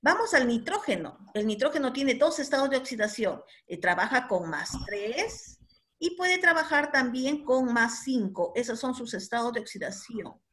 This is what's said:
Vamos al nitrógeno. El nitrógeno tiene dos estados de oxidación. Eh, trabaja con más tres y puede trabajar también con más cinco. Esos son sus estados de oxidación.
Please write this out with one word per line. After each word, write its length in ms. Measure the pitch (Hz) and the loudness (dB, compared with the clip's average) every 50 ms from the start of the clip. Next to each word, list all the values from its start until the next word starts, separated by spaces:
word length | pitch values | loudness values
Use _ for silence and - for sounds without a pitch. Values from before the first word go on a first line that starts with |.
| - | 6
Vamos 300 | 269 349 427 466 440 - | 4 4 4 2 4 4
al 140 | 285 254 240 | 4 4 4
nitrógeno. 680 | 240 226 233 - 381 415 392 - 220 175 160 - - - - - - | 2 0 0 -2 -4 -2 0 0 -2 -2 -2 -8 -10 -14 -20 -8 -4
El 120 | 214 208 | -2 0
nitrógeno 460 | 220 214 208 254 294 294 320 277 254 240 | 0 0 2 0 0 2 2 0 0 -2
tiene 220 | 277 277 269 240 | 0 2 2 4
dos 240 | 254 285 330 330 - | 4 4 2 2 0
estados 320 | 285 - - 269 269 277 | -2 0 0 2 2 2
de 80 | 269 262 | 2 0
oxidación. 640 | 262 262 262 220 208 208 208 - 220 190 156 - - _ - - _ | -2 -2 -4 -2 -2 -2 -2 -2 -2 -2 -2 -4 -10 _ -20 -20 _
Eh, 120 | _ - 170 | _ -10 -2
trabaja 480 | - 175 180 175 185 220 269 247 247 - | 0 0 2 2 2 2 2 0 2 2
con 200 | 202 180 170 165 | -2 0 0 -2
más 220 | 160 147 - - - - - | -4 -4 -6 -6 -8 -8 -8
tres 720 | - 208 202 202 214 240 294 403 453 - - - - - _ - _ _ _ _ _ _ _ | -6 -6 -6 -6 -4 -4 -2 -4 -4 -6 -10 -16 -20 -20 _ -20 _ _ _ _ _ _ _
y 180 | 320 349 349 | -4 -4 -4
puede 220 | 349 359 370 359 359 | 0 2 2 2 4
trabajar 520 | 359 349 330 330 311 311 320 285 294 294 | 4 4 4 4 2 2 2 2 2 4
también 540 | 294 277 254 247 233 254 254 269 294 294 294 | 2 2 2 2 0 0 0 0 0 -2 0
con 280 | - 254 262 262 247 233 | 2 2 2 2 2 2
más 300 | 233 226 233 233 - - | 2 2 2 0 -4 -4
cinco. 480 | 269 262 254 208 190 196 - 254 - - | -2 0 0 0 0 0 -2 -2 -2 0
Esos 240 | 233 247 240 240 233 | -4 -4 -4 -4 -4
son 140 | - 262 254 | -2 -4 -4
sus 180 | 247 240 233 - | -4 -6 -8 -8
estados 400 | 185 190 - - 233 240 240 240 | -8 -8 -4 -4 -2 -2 -2 -2
de 80 | 233 | -4
oxidación. 800 | 214 - - 233 - - 196 - - - 233 214 175 - - _ _ _ | -6 -8 -10 -10 -8 -8 -10 -10 -14 -10 -10 -10 -10 -10 -14 _ _ _